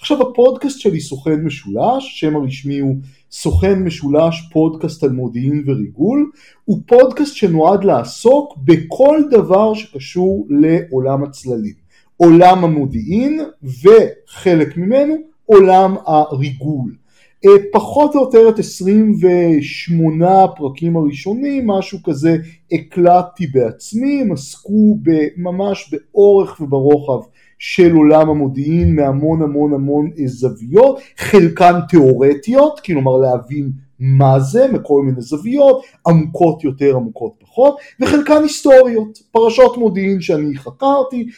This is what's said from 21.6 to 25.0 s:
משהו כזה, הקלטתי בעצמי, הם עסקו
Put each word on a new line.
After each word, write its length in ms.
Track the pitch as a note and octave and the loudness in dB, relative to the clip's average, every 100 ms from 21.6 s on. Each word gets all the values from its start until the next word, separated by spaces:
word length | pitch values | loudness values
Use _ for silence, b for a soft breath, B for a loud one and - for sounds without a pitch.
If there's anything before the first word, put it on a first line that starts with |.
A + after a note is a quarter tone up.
| A3+ | -4
משהו 320 | F#3+ F#3+ F#3+ | -4 -6 -10
כזה, 320 | F#3 C#3 E3 E3 D#3+ B - | -8 -4 -2 -2 -6 B -8
הקלטתי 720 | E3 - F#3 F3 F3+ F3+ - E3 | -8 -6 0 2 2 0 -8 -4
בעצמי, 760 | C3+ A2+ - - A3 C4+ C#4+ | -2 -4 -6 -10 -6 -4 -4
הם 120 | A3 | -4
עסקו 680 | C#3+ - - - G#3+ G#3+ D#3 | -6 -12 -18 -6 0 0 0